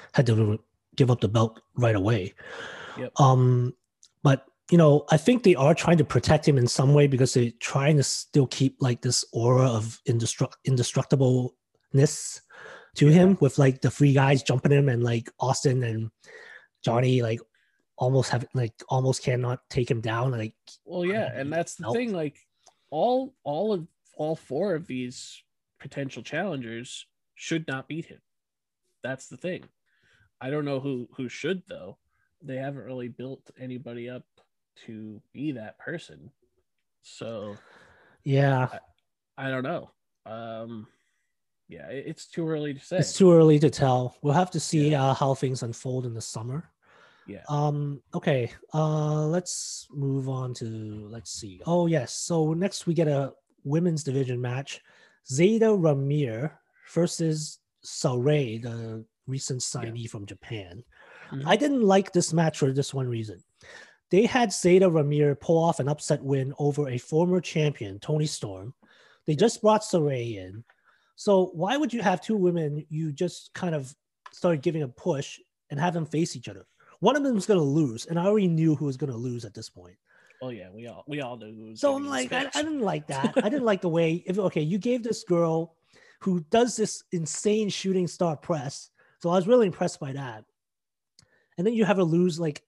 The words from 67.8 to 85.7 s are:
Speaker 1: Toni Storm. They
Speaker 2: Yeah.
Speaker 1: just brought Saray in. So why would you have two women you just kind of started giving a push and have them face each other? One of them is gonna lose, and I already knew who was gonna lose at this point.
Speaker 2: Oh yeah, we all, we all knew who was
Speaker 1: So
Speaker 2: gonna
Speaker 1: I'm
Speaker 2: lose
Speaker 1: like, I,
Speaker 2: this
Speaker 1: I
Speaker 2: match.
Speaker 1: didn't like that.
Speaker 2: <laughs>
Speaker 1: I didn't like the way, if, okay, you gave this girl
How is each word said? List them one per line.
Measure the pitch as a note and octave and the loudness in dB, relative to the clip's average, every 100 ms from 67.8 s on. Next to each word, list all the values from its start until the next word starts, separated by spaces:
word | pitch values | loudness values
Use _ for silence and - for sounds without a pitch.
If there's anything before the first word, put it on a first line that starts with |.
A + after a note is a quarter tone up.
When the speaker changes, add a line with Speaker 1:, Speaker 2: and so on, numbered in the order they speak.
| G#2 G2+ | -10 -10
Speaker 1:
Toni | - D3+ D3+ | -4 -2 -2
Storm. | - G#2+ F#2+ G#2 - _ _ _ _ - | -6 -10 -10 -14 -16 _ _ _ _ -4
They | |
Speaker 2:
Yeah. | D3 | 2
Speaker 1:
just | A3 - | 2 2
brought | G#3 G#3+ | 2 2
Saray | - F3+ D3 C3 A#2 G#2 | 2 0 0 -2 -6 -8
in. | F#2 G2+ - _ _ _ _ - | -12 -16 -20 _ _ _ _ -6
So | - G3 F#3 | 2 2 2
why | D#3+ F#3 C#4 | -2 -2 -2
would | D4 | -2
you | A#3 | -2
have | G3 F#3 | 0 0
two | - A3 | -2 0
women | F3+ E3+ D#3 D3 D3+ | 2 0 -2 -6 -8
you | D#3 D#3+ | -6 -6
just | C#3 F3+ - - | -4 -6 -6 -18
kind | - F3+ D#3 | -8 -6 -4
of | B2+ - _ _ - | -8 -16 _ _ -20
started | - F3+ E3 | -4 0 0
giving | E3+ D#3+ | -2 -2
a | C#3 | -4
push | - - C#3 C#3+ - _ _ - | -6 -4 -4 -6 -12 _ _ -12
and | C#3+ | -4
have | F3 | -2
them | E3+ D#3 | -2 -4
face | D3+ E3+ B2+ | -2 -2 -4
each | A2+ | -14
other? | G2 - _ _ - | -16 -20 _ _ 0
One | G3 D4 | 2 4
of | |
them | C#4 A3+ | 2 0
is | F3+ | 2
gonna | G3 | 2
lose, | C#3+ D3 D3 A2 - | 4 2 0 -2 -6
and | E3+ | -2
I | F#3 | 2
already | G#3+ F#3+ | 2 2
knew | D#3+ D#3+ D3+ | 2 2 2
who | D3 | -2
was | C3 | -4
gonna | D3 A2+ | -6 -6
lose | B2 A#2+ A2 | -8 -8 -10
at | |
this | G#2 A2 | -14 -16
point. | - F2+ F#2 _ _ _ - | -18 -20 _ _ _ _ -16
Speaker 2:
Oh | B2+ | -12
yeah, | A#2 F#2 | -12 -14
we | G2+ A#2 | -16 -18
all, | F#2 - | -16 -12
we | D3 | -10
all | B2+ A#2+ | -10 -12
knew | G#2+ | -16
who | A2 A2 | -18 -18
was | A2 | -2
Speaker 1:
So | C#4+ | -2
Speaker 2:
gonna | C4+ | -2
Speaker 1:
I'm | |
Speaker 2:
lose | C#4+ | -4
Speaker 1:
like, | C4+ B3+ | -6 -4
I, | B3+ C#4 | -4 -4
Speaker 2:
this | D4 | -4
Speaker 1:
I | |
Speaker 2:
match. | D#4 | -4
Speaker 1:
didn't | D4 G3+ | -2 -2
like | D#3 D3+ | -4 -6
that. | C#3 F3 C4 | -4 -2 0
Speaker 2:
<laughs> | G#3 | 0
Speaker 1:
I | |
didn't | C#4+ A#3 | 0 0
like | F#3+ | 0
the | F3+ | 0
way, | D#3+ E3 E3+ F#3 | 0 0 0 -4
if, | F#3 | -2
okay, | F#3 - | -2 -2
you | D3+ G3 | -2 -2
gave | A#3+ B3 | -2 -2
this | A3+ G#3+ | -2 -6
girl | - F3 E3+ D#3+ E3 | -2 0 2 0 -4